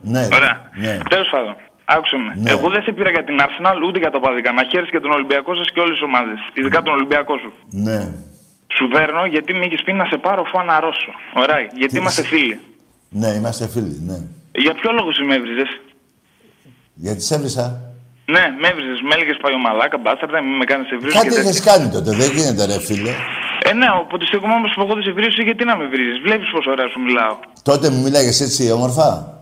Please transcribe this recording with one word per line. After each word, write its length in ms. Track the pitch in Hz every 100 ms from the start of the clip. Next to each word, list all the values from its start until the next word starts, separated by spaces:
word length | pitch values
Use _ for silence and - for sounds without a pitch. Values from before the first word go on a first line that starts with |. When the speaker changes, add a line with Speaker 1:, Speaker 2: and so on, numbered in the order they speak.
| 104
Speaker 1:
ναι, 100 | 127 139 127
Speaker 2:
Ωραία. 160 | 135 117 - 95
Speaker 1:
ναι. 140 | 110 98 82
Speaker 2:
Τέλος 160 | 185 180
πάντων, 200 | 139 110 101 - _
άκουσε 320 | - 156 156 135
με. 60 | 107 95
Speaker 1:
Ναι. 80 | 113
Speaker 2:
Εγώ 160 | 135 165
δεν 80 | 202
σε 100 | 208 185
πήρα 140 | 190 165
για 80 | 139
την 80 | 143
Arsenal, 320 | 139 - 185 185 170
ούτε 120 | 185
για 120 | 160
το 40 | 139
Παδικά. 260 | 131 123 120
Να 100 | 123 127
χαίρεσαι 200 | 180 170
και 60 | 160 143
τον 40 | 147
Ολυμπιακό 320 | 135 139 143 175
σας 80 | 170
και 80 | 170
όλες 100 | 170 151
τις 60 | 147
ομάδες. 280 | 123 113 107 - 131
Ειδικά 200 | 135 160
τον 100 | 185 143
Ολυμπιακό 360 | 139 147 139 135
σου. 80 | 113 - - 98 107
Speaker 1:
Ναι. 140 | 110 98 82 - - _ _ _ -
Speaker 2:
Σου 120 | 127
παίρνω 280 | 143 156 160 185
γιατί 160 | 156 151 185
με 60 | 180
είχες 160 | 160 -
πει 60 |
να 120 | 190 214
σε 60 | 147
πάρω 160 | - 240 165
αφού 120 | 185
αναρρώσω. 480 | 175 156 160 160 - - - 123
Ωραία, 180 | 135 151 107 123
γιατί 120 | 131
Speaker 1:
Τι 40 | 127
Speaker 2:
είμαστε 200 | 185 -
Speaker 1:
είσαι; 80 | 135
Speaker 2:
φίλοι. 260 | 156 127 107 - _ _ _ _ 104
Speaker 1:
Ναι, 60 | 110 104
είμαστε 260 | 113 117 113
φίλοι, 220 | 120 98 71 85
ναι. 80 | 90 - - _ -
Speaker 2:
Για 80 | 147 160
ποιο 100 | 226 233
λόγο 120 | 175
σε 100 | 143 139
με 60 |
έβριζες; 360 | 135 117 120 135 - - _ _ _ _ _ _ _ - _ _
Speaker 1:
Γιατί 280 | - 87 101 -
σε 60 |
έβρισα; 320 | 151 139 123 123 - - - - _ -
Speaker 2:
Ναι, 100 | 170 170 135
με 60 | 170
έβριζες. 260 | 170 131 123 135
Με 40 |
έλεγες 220 | 156 156 147
«Παλιό 160 | 143 131 117
μαλάκα, 320 | 110 135 143
μπάσταρδα, 360 | 113 131 156 156
μη 100 | 135 135
με 40 | 127
κάνεις 160 | 139 131
σε 60 | 123
βρίζω» 140 | 135 202
Speaker 1:
Κάτι 100 | 214
Speaker 2:
και 60 |
τέτοια. 160 | 226 196
Speaker 1:
είχες 120 | 170 202
κάνει 180 | 196 123
τότε, 160 | 101 90 107
δεν 80 | 139 143
γίνεται, 280 | 147 104 101
ρε 60 | 98 -
φίλε. 240 | 104 107 127 - - - - -
Speaker 2:
Ε, 40 | 220
ναι, 80 | 254 185
οπότε 220 | 165 180 208
στο 100 | 208
κομμάτι 280 | 208 233 214
σου 60 | 190
που 60 | 196
εγώ 80 | 214
δεν 60 | 196
σε 40 | 180
βρίζω, 240 | 220 220 226
γιατί 140 | 226 240
να 40 | 202
με 60 | 143
βρίζεις; 260 | 131 123 123 165
Βλέπεις 220 | 214 190
πόσο 160 | 165 135
ωραία 140 | 135 127
σου 80 | 127 123
μιλάω. 280 | 120 110 104 - -
Speaker 1:
Τότε 220 | - 143 147
μου 100 | 131
μίλαγες 360 | 131 143 123 117 139
έτσι 160 | - 120 117
όμορφα; 300 | 127 131 147 85 - -